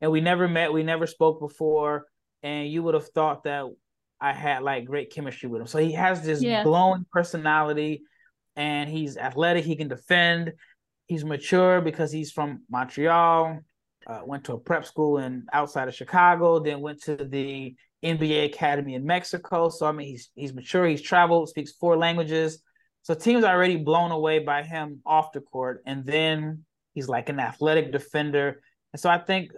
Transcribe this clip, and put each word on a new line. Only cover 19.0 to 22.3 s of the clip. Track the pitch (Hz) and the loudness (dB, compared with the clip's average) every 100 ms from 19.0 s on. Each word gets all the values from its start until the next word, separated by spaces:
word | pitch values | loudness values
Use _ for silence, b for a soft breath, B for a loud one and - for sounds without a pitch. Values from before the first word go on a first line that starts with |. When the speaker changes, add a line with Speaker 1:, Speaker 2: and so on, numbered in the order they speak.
| 143 | -2
Speaker 1:
Mexico. | 180 180 175 - 175 165 | -2 -2 -10 -4 0 0
So, | 160 151 | 0 -2
I | |
mean, | 151 143 | -2 -8
he's, | 123 - | -14 -18
he's | - 139 | -12 -10
mature. | 131 127 190 175 | -10 -2 2 2
He's | 147 | 0
traveled, | - 180 170 170 156 | 2 4 6 4 2
speaks | - 143 | -6 -10
four | - 170 165 | -4 2 4
languages. | 170 170 160 | 2 0 0